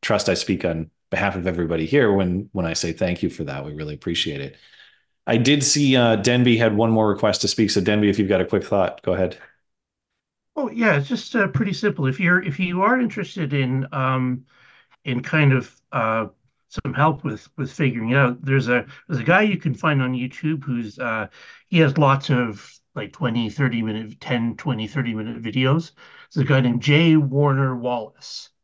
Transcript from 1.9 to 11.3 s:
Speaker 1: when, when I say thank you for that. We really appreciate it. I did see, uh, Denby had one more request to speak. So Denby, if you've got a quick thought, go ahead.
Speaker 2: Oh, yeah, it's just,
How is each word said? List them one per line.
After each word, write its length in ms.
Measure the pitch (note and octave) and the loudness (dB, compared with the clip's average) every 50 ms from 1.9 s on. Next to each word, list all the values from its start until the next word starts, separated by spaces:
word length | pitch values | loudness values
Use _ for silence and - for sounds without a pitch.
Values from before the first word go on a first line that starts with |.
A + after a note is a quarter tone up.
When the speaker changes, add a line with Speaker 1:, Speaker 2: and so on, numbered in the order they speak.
| C3+ C#3+ C3+ G#2+ G2+ | 2 2 4 4 4
Speaker 1:
when, 360 | G2 F#2+ F2+ F2+ F#2+ G2+ - | 2 2 0 -2 -4 -6 -6
when 160 | _ F#2+ F2 E2 | _ -4 -4 -4
I 60 | D#2+ | -4
say 200 | - - E2+ E2 | -4 -4 -6 -4
thank 300 | - G2 F2+ F2 - - | -2 -2 -2 -2 -2 -4
you 80 | F2 | -6
for 120 | - - E2 | -4 -6 -10
that. 200 | C#2+ C2+ C#2 C#2 | -10 -8 -10 -10
We 80 | D2 D2 | -12 -10
really 220 | D2+ D#2 D2+ D2+ | -10 -10 -10 -12
appreciate 460 | C#2+ - - E2+ - - - D2 C#2 | -10 -6 -6 -4 -4 -4 -4 -6 -8
it. 160 | C#2 - - _ _ - - - - _ _ _ _ _ _ _ _ | -10 -12 -14 _ _ -20 -20 -20 -20 _ _ _ _ _ _ _ _
I 120 | - A2+ A#2 | 0 2 2
did 260 | A#2+ B2+ D3 D3 C3+ | 4 4 4 4 2
see, 320 | - - D3 D3 C3+ C3 | 2 2 2 4 4 4
uh, 220 | B2+ A#2+ A#2 A2+ G#2+ | 6 6 4 4 2
Denby 400 | G2+ B2 A#2+ B2 B2 B2 A#2 A2 | 2 2 4 4 6 4 4 4
had 200 | A#2 A2+ G#2+ G2+ | 4 2 4 2
one 140 | A2+ A#2 | 2 2
more 180 | A2 A2 A2 G#2+ | 4 4 4 2
request 320 | G2+ G2+ - G#2+ G2+ - | 2 2 2 0 0 2
to 60 | - G2 | -2 -2
speak. 240 | - - A2+ G2 | 0 2 2 2
So 100 | - G#2 | 2 0
Denby, 280 | F#2 F#2 G#2 G#2+ G#2 G#2 | 2 2 2 4 4 2
if 100 | F#2+ G#2 | 2 2
you've 100 | G#2 F#2+ | 2 2
got 120 | G2+ F2+ | 2 0
a 40 | F#2 | 2
quick 180 | - - G2+ E2+ | 0 -2 -2 -2
thought, 380 | - - G2+ F#2+ - - - | 0 0 0 0 0 -2 -6
go 120 | _ - F#2 | _ -4 -2
ahead. 240 | F#2+ F#2 F2+ - - - - _ _ _ _ _ _ _ _ _ _ _ _ _ _ _ _ _ _ _ _ _ | 0 -2 -2 -4 -8 -20 -20 _ _ _ _ _ _ _ _ _ _ _ _ _ _ _ _ _ _ _ _ _
Speaker 2:
Oh, 140 | D#4 C#4+ A#3 | -6 -6 -4
yeah, 280 | - A#3 A#3 G#3+ E3 C#3+ | -2 0 2 2 2 2
it's 100 | C#3+ - | 0 -2
just, 280 | B3+ A3 - - | -4 -6 -6 -4